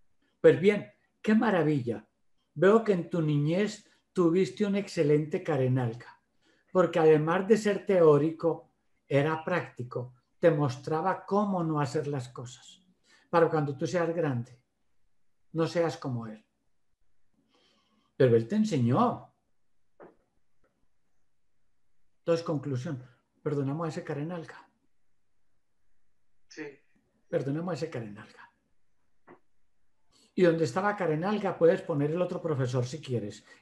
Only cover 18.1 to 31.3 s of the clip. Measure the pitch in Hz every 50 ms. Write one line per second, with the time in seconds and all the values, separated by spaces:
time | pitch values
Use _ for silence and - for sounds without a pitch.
18.1 | _ - 139 123 117 113 113 - 202 214 214 214 170 135 120 117 127 185 247 240
19.1 | - - - - _ _ _ _ _ _ _ _ _ _ _ _ _ _ - -
20.1 | _ _ _ _ _ _ _ _ _ _ _ _ _ _ _ _ _ _ _ _
21.1 | _ _ _ _ _ _ _ _ _ _ _ _ _ _ _ _ _ _ - -
22.1 | _ _ - - 170 160 - - 160 139 - 147 135 123 - 175 147 127 - -
23.1 | _ _ _ _ _ _ - 151 143 143 139 135 143 160 170 160 - 185 - -
24.1 | 151 139 147 165 180 170 151 131 - - - _ _ _ _ _ _ _ _ _
25.1 | _ _ _ _ _ _ _ _ _ _ _ _ _ _ _ _ - - - -
26.1 | _ _ _ _ _ _ - - - 151 151 143 - _ _ _ _ _ _ _
27.1 | _ _ _ - 175 160 131 135 139 160 170 185 170 135 160 156 - 123 110 104
28.1 | 101 101 - - - - - - _ _ _ _ _ _ _ _ _ _ _ _
29.1 | _ _ _ - - _ _ _ _ _ - _ _ _ _ _ _ _ _ _
30.1 | _ _ _ _ - - 180 170 160 165 160 131 - 190 196 208 202 - 185 160
31.1 | 151 151 170 202